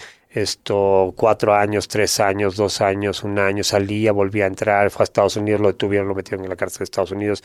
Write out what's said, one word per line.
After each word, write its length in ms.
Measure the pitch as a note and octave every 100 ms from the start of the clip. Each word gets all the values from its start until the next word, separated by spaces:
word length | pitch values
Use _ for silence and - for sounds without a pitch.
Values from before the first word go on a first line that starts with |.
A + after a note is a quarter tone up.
| - - _
esto, 840 | - G2+ - - G2+ G2 F#2+ F#2+ -
cuatro 380 | A2+ G#2+ G#2+
años, 340 | G#2 G#2 G#2 -
tres 320 | G#2+ G2 -
años, 360 | G2+ G2 G#2 F#2
dos 240 | G2+ -
años, 440 | G2+ G2 G2+ F#2
un 140 | G#2+ G2+
año, 240 | G2 G2+
salía, 480 | F#2+ G#2 G2 G#2 A2
volvía 320 | G2+ G2 G#2
a 40 | G2
entrar, 420 | F#2+ G#2+ G2+ G2+
fue 120 | -
a 20 |
Estados 320 | G2+ - G2 G#2+
Unidos, 240 | G#2 G#2
lo 80 | G#2
detuvieron, 400 | F#2+ G2+ G2+ G2
lo 60 |
metieron 300 | G2 F#2+ G2
en 60 | F#2
la 60 | F2+
cárcel 220 | F#2+ -
de 60 |
Estados 260 | F#2+ - F2+
Unidos, 300 | G2+ G#2 G2+